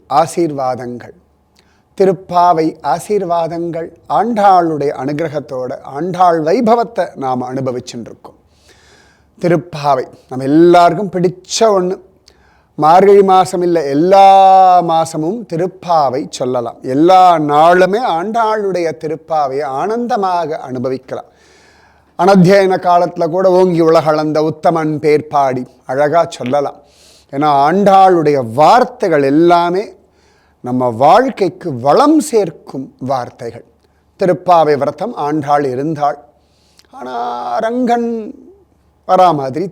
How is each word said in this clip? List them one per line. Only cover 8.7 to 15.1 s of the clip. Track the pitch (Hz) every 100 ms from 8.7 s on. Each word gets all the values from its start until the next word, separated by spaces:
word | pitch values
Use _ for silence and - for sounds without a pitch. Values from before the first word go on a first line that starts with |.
| _ _ _ _ _ _ _
திருப்பாவை | 175 139 120 151 147 131 - - -
நம்ம | 127
எல்லாருக்கும் | 135 151 175 175 175 170 202
பிடிச்ச | 185 180 185 - -
ஒண்ணு. | 226 196 180 190 _ _ _ _ _ _ _ -
மார்கழி | 151 180 196 202
மாசம் | 196 185 180 185
இல்ல, | 175 170
எல்லா | 147 143 175 196 196 196 190 190 185 180
மாசமும் | 170 165 160